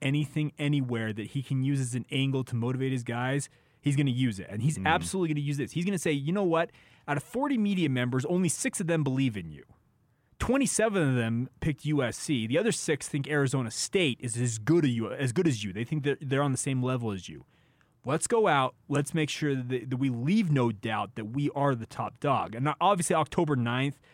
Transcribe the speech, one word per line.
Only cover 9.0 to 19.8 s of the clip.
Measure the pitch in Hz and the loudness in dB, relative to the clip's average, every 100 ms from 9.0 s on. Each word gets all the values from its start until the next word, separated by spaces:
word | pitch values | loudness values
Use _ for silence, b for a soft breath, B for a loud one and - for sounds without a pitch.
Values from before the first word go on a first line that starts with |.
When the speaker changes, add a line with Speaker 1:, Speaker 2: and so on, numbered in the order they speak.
Speaker 1:
believe | 139 131 135 104 | 2 2 0 -2
in | 82 | -10
you. | 71 - - _ _ _ _ _ - | -14 -20 -20 _ _ _ _ _ -6
Twenty-seven | - 269 262 - 226 196 143 | 0 2 2 2 2 2 2
of | 127 | 2
them | 113 117 127 - | 0 -2 -4 -4
picked | 165 143 147 | -4 -2 0
U | 147 | 0
S | 120 - | 0 -2
C. | - 131 110 | -2 0 2
The | 151 | 2
other | 220 | 2
six | - - 143 - | 0 -2 -2 -2
think | 147 131 | -4 0
Arizona | 147 131 135 117 | 0 2 0 -2
State | - - 196 156 113 | -4 -2 2 2 0
is | 120 113 | -4 -2
as | 123 110 | -2 -2
good | 107 170 | 2 4
as | 143 | 4
you, | 117 107 | 2 -2
as | 131 131 | -2 -2
good | 117 170 | 2 2
as | 113 | 2
you. | 101 | -4
They | 95 | -6
think | 120 156 | -4 -2
that | 139 135 | -2 -2
they're | 139 135 | 0 0
on | 143 | 0
the | 127 | 0
same | 143 131 | -2 0
level | 127 127 113 | 0 -2 -2
as | 95 87 | -4 -8
you. | 73 - b b b b b | -16 -18 b b b b b
Let's | 117 156 - | -2 -2 2
go | 226 202 | 4 6
out. | 143 131 - - | 4 2 -2 -4
Let's | 143 139 | -2 0
make | 160 151 | 0 0
sure | - 151 | 0 -2
that, | 135 123 127 | -2 -2 -4